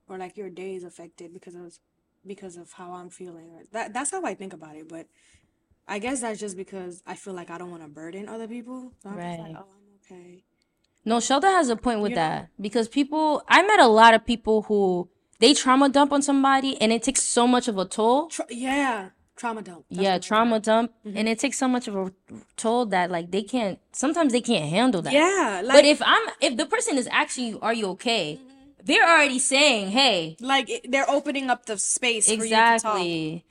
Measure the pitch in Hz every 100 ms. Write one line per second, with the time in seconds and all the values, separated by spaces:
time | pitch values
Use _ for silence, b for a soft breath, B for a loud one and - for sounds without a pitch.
0 | - 190 180 208 190 175 190 190 175 -
1 | 170 - 170 180 - 175 175 - _ _
2 | _ _ 190 196 190 175 170 - 180 180
3 | 180 - 185 170 165 165 - 220 220 220
4 | 285 381 320 190 196 175 156 151 160 165
5 | 160 _ _ _ _ _ _ _ - 202
6 | 233 269 233 208 208 180 190 196 185 170
7 | - 175 - 185 170 170 180 170 156 147
8 | 160 185 202 220 226 240 233 254 254 -
9 | 196 180 175 170 165 160 196 202 202 202
10 | _ 180 175 180 _ _ _ _ _ _
11 | 214 233 226 269 285 370 277 220 254 220
12 | 208 240 160 156 - - 202 - 226 -
13 | 285 302 311 294 - 269 381 415 262 220
14 | 226 226 - 233 - 220 208 208 196 180
15 | 170 _ _ - 214 - 254 262 277 277
16 | 285 285 285 277 269 269 269 - 220 226
17 | 247 262 - - 240 247 247 196 185 -
18 | 220 262 320 - - 240 262 277 269 220
19 | 190 _ _ - 233 220 185 170 - 165
20 | 196 180 - 214 233 220 214 220 233 -
21 | 214 196 220 226 277 - 262 247 247 202
22 | 190 185 _ 110 - - 226 240 233 185
23 | 175 180 175 190 202 254 208 175 _ -
24 | 262 339 302 240 226 214 147 175 254 196
25 | 156 277 339 392 269 190 220 269 294 302
26 | - 370 453 - 320 233 311 453 508 285
27 | 226 220 302 - 240 202 208 233 202 185
28 | 233 226 151 262 - - - _ 190 359
29 | 370 320 294 254 - 269 294 226 190 220
30 | 277 190 160 160 247 277 262 233 - 269
31 | 277 285 285 277 262 240 - 208 - -
32 | 247 226 202 220 220 220 233 226 220 208
33 | 175 165 156 165 -